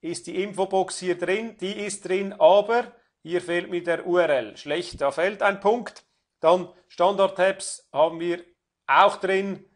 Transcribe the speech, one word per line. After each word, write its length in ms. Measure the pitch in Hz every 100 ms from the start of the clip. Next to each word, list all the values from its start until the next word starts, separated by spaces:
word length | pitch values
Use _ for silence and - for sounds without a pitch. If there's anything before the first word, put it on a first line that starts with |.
Ist 280 | 165 170 -
die 120 | 185
Infobox 600 | 202 170 190 190 185 -
hier 180 | 185 175
drin? 380 | 175 196 226 220
Die 140 | 185
ist 360 | 208 202 - 175
drin, 240 | 185 196
aber 580 | - 160 196 202 233 233 _ _ _
hier 180 | 156 175
fehlt 280 | 170 175 175
mir 120 | 175
der 240 | 170 165 -
U 100 | 175
R 140 | 165
L. 260 | 139 110 -
Schlecht, 440 | 147 156 170 -
da 100 | 139
fehlt 320 | 135 180 208
ein 160 | 202 196
Punkt. 460 | 202 240 214 - _ _ _ _
Dann 300 | 160 185 175 _ _
Standard-Tabs 1000 | - 180 196 190 190 190 190 - - _
haben 280 | 139 160 165
wir 240 | 170 170 - _ _ _ -
auch 300 | 139 196 202
drin. 480 | 185 190 196 185 _